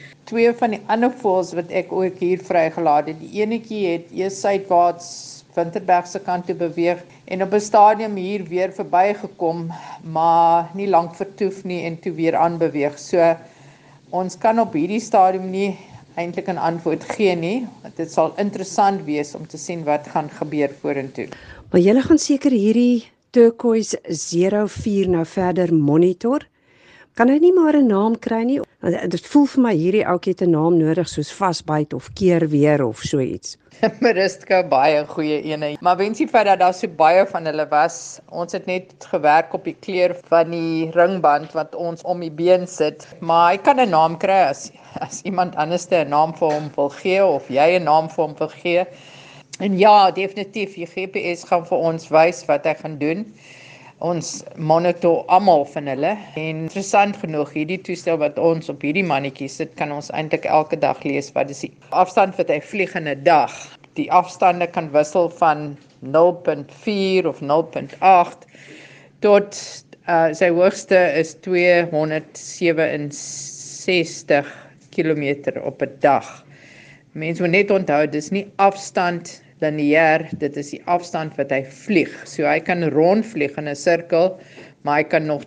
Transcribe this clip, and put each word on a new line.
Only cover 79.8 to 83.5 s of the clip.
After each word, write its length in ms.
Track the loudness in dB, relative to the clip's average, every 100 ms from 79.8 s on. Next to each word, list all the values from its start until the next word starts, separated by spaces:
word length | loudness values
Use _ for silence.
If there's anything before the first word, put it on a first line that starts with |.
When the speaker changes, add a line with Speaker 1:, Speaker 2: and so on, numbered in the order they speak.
| 2 4 4 2 -2 -6
Speaker 1:
dit 180 | -6 -6
is 120 | -10
die 100 | -10 -4
afstand 500 | -4 -4 -8 -6 -6
wat 140 | -4
hy 120 | -4
vlieg. 580 | -6 -12 -2 0 0 -6 -12
So 180 | -4
hy 160 | -2 0
kan 240 | -2 -2
rondvlieg 760 | 0 2 2 2 -2 -4 -6